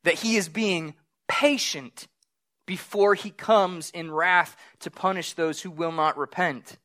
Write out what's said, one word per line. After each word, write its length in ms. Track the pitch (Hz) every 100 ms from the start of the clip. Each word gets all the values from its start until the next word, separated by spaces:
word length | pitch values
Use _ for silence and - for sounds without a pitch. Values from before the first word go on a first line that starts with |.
that 160 | 175 165
he 160 | 226 220
is 140 | 175
being 460 | 160 220 175 160 - _ _ -
patient 800 | - 294 277 - 156 123 - - _ _ _ _ _ -
before 500 | 185 - 208 202 196
he 160 | 208
comes 580 | - - 220 185 175 151
in 200 | 175 165
wrath 440 | 156 175 180 165 - - _
to 120 | -
punish 420 | - 185 190 160
those 280 | - 160 151
who 100 | 190
will 200 | 156 165
not 260 | 165 156 143
repent. 600 | 139 - 180 127 - -